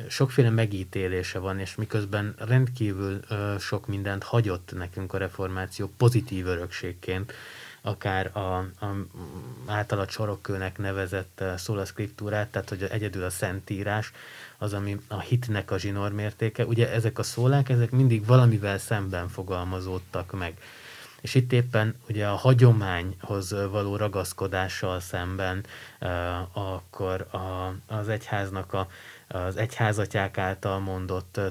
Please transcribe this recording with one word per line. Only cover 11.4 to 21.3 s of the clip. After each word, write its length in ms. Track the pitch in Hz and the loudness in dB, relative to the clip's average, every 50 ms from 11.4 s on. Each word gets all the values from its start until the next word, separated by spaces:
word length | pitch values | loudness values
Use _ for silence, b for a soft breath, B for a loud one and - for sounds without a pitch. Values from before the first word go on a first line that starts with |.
ö, 120 | 98 92 90 92 | -4 -4 -4 -4
sola 260 | - - 107 98 95 | -4 -2 -2 -2 -2
scripturát, 640 | - - - 104 - - - 104 104 104 104 104 - | -4 -4 -6 -6 -6 -6 -6 -4 -2 0 -2 -2 -2
tehát 200 | - 98 - - | -4 -6 -4 -4
hogy 140 | 104 90 | -6 -4
egyedül 420 | 98 92 - 110 107 101 92 98 90 | -4 -2 -2 -2 -2 -2 -4 -4 -4
a 60 | 90 | -4
Szentírás 840 | 90 - 107 92 92 98 - - 104 95 101 101 104 107 107 - B B B B B B B B B B | -2 -2 -4 -2 -4 -6 -6 -6 -4 -2 -2 0 0 0 -2 -4 B B B B B B B B B B
az, 140 | 107 104 | -4 -4
ami 240 | 101 98 101 101 101 101 - - | -2 -2 -2 -2 -4 -4 -6 -8
a 120 | 107 95 | -8 -6
hitnek 500 | - - 127 120 123 - 104 101 - - | 0 2 2 2 2 0 -2 -2 -2 -2
a 80 | 98 92 | -4 -2
zsinórmértéke. 840 | 87 101 101 104 98 104 101 104 107 104 - - 113 110 - - 117 | -2 -2 -2 -2 -2 -2 -2 -2 -4 -4 -2 -2 -2 -2 0 0 0
Ugye 240 | - 117 117 120 - | 2 4 4 4 4
ezek 260 | 95 117 113 110 - - | 2 2 0 0 0 0
a 40 | |
szólák, 460 | - - - 117 120 127 139 143 135 - | -4 -4 0 2 4 6 6 6 6 4
ezek 220 | 127 120 120 110 | 4 4 4 4
mindig 360 | 127 127 135 123 117 107 104 | 6 6 6 6 6 4 6
valamivel 520 | 110 123 127 123 117 110 101 104 101 98 95 | 8 8 10 10 10 6 6 2 0 0 0
szemben 500 | - - 113 104 98 95 95 87 87 90 | 0 0 -2 0 0 -2 -2 -4 -4 -4
fogalmazódtak 1040 | - - 92 92 95 90 90 90 92 92 92 95 92 90 90 - - 90 87 - | -6 -6 -4 -4 -2 -2 -2 -2 -4 -4 -4 -4 -6 -6 -6 -6 -6 -6 -6 -6
meg. 240 | - 95 87 82 80 - B B B B B B B B B B B B | -6 -6 -6 -6 -8 -10 B B B B B B B B B B B B
És 140 | B 120 | B 2